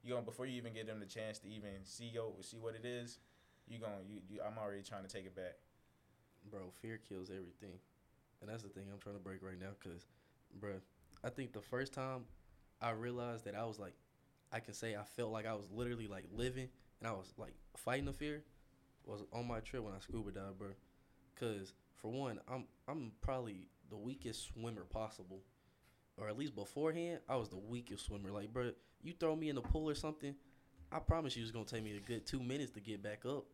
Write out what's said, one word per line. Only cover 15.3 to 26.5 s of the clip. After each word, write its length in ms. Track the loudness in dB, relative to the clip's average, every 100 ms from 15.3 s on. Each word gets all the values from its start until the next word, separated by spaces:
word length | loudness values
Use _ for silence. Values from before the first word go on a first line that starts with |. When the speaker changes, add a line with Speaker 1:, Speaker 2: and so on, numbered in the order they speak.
Speaker 2:
like 140 | 2 2
I 80 | 0
was 160 | 0
literally, 360 | 0 2 2 0
like, 180 | -2 -4
living 380 | 2 2 2 -4 -8 -20 -4
and 80 | 0
I 40 |
was, 220 | 0 -2 -8
like, 180 | -8 -8 -16 -2
fighting 300 | 2 4 4
the 80 |
fear 300 | 0 0 -2 -6 -20 -20 -20 -20 -16
was 200 | -6 -6 -2
on 140 | 0 2
my 120 | 2
trip 220 | 0 -2
when 100 | -2
I 60 | -4
scuba 320 | -2 0 0
dived, 280 | -2 -4 -4
bro. 160 | -6 -6 -14 -20 -20 -20 -20 0
'Cause, 380 | 2 2 -2 -10 -20 -6
for 160 | 0
one, 280 | 2 2 0 -2
I'm, 200 | -2 -2 -8 -2
I'm 240 | 0 -2 0
probably 480 | 2 4 2 -4 -8 -16 -10
the 80 | -4
weakest 460 | -4 -2 -2 -2 -4
swimmer 300 | -2 -2 -2 0
possible. 580 | 0 0 -2 -10 -10 -12 -20 -20 -20 -20 -20 -18 -4
Or 100 | 0
at 100 | 2
least 180 | 2